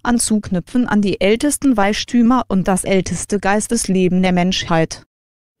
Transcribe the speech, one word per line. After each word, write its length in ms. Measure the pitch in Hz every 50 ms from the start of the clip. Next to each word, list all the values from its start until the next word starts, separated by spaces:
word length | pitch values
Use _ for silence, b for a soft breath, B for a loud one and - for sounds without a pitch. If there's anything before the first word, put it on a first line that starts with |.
anzuknüpfen 840 | - 247 240 233 - - 220 214 - - 190 175 - - - 247 240
an 140 | - - 208
die 180 | 202 190 156 -
ältesten 560 | 180 196 226 - 294 294 - - - 269 233
Weishtümer 680 | 208 196 202 214 - - - - 240 233 233 262 247 -
und 220 | - 196 190 165 208
das 160 | 185 180 -
älteste 540 | 190 196 190 165 - 175 - - - 208 190
Geistesleben 800 | - 190 202 214 - - 240 226 - - 185 185 185 175 180 185
der 100 | 185 185
Menschheit. 720 | 180 175 175 185 180 - - - 170 165 160 - - - - _ _ _ _ _ _ _ _ _ _ _